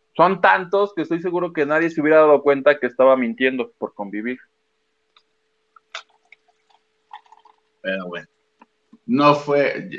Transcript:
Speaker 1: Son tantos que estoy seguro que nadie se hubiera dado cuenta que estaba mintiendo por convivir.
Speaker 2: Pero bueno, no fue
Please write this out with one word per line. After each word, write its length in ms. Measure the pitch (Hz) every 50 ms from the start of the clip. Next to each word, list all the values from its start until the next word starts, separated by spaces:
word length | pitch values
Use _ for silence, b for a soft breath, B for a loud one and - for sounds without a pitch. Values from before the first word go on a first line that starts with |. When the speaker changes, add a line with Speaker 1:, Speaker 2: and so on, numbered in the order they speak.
| _ _ _
Speaker 1:
Son 260 | - 160 180 190 175
tantos 520 | 185 196 190 190 185 170 190 196 202 202 202
que 80 | - 156
estoy 180 | - 170 170 170
seguro 300 | 185 170 175 180 175 170
que 120 | 165 147
nadie 240 | 139 151 160 165 165
se 120 | 165 -
hubiera 160 | 143 151 156 156
dado 260 | 156 151 147 135 143
cuenta 360 | 143 143 139 135 147 143 143
que 60 | -
estaba 300 | 123 123 - 127 135 131
mintiendo 560 | 131 123 117 113 - 131 131 131 127 120 120 _ -
por 160 | 123 - _
convivir. 420 | - 104 101 101 104 107 120 127 131 _ _ _ _ _ _ _ _ _ _ _ _ _ _ _ _ _ _ _ _ _ _ _ _ _ _ _ _ _ _ - - - _ _ _ _ _ _ _ _ _ _ _ _ _ _ _ _ _ _ _ _ _ - - _ _ _ _ _ _ _ _ _ _ _ _
Speaker 2:
Pero 260 | - 92 95 95 92 90
bueno, 200 | 87 85 80 _ _ _ _ _ _ _ _ _ _ _ _ _ _ _ _
no 300 | - 117 135 147 147 147
fue 540 | 147 - 147 143 143 139 127 - - - - -